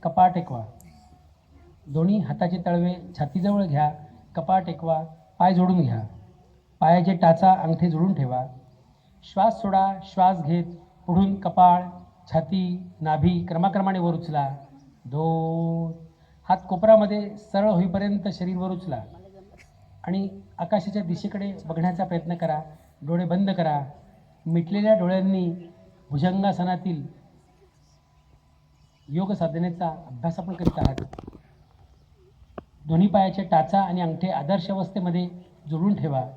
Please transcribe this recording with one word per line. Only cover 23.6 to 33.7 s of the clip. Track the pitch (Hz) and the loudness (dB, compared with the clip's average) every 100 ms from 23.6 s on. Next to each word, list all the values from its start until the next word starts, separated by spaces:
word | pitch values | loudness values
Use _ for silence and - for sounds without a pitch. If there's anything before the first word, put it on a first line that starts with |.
| 160 147 135 - - - _ _ - | 0 -2 -4 -14 -20 -20 _ _ -2
मिटलेल्या | 165 165 202 208 | -2 0 0 4
डोळ्यांनी | 214 180 190 190 190 175 175 170 - - _ _ | 4 4 0 0 0 -2 -4 -12 -20 -20 _ _
भुजंगासनातील | 143 180 185 196 190 180 180 185 160 135 - - _ _ _ _ _ _ _ _ _ _ _ _ _ _ _ _ _ - | -2 0 2 0 0 -2 -2 -4 -6 -8 -16 -20 _ _ _ _ _ _ _ _ _ _ _ _ _ _ _ _ _ -8
योग | 147 190 | -4 -2
साधनेचा | 202 165 156 175 170 175 | -2 -2 -2 -4 -2 -6
अभ्यास | 160 - 127 165 170 | -6 -14 -8 -6 -6
आपण | 175 | -8
करीत | 180 165 - | -4 -2 0
आहात. | 135 135 135 - - - _ _ _ _ - _ _ _ _ _ - - - _ 147 | -2 -2 -10 -14 -18 -20 _ _ _ _ -20 _ _ _ _ _ -20 -20 -20 _ -2
दोन्ही | 160 202 | 2 4
पायाचे | 190 190 185 | 4 2 -2
टाचा | 180 160 160 | 0 2 2